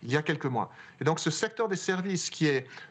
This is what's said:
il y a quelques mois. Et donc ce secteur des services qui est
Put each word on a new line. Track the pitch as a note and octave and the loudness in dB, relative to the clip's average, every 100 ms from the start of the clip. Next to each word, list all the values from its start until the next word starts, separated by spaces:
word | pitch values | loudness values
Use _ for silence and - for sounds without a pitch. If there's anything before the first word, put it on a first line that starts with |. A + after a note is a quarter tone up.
il | A#2 | 0
y | C#3+ | 0
a | |
quelques | D3+ D#3 C#3 | 2 0 0
mois. | A#2 F#2+ - - - | 0 -2 -6 -20 -2
Et | |
donc | C#3 E3 | 0 2
ce | E3 | 0
secteur | D#3 A3 - A3 | 0 -2 0 0
des | F3+ | 0
services | - F#3 F#3+ F3 - | 0 0 0 -2 -4
qui | - D3+ | 0 2
est | C3+ C3 - - | 2 -2 -14 -10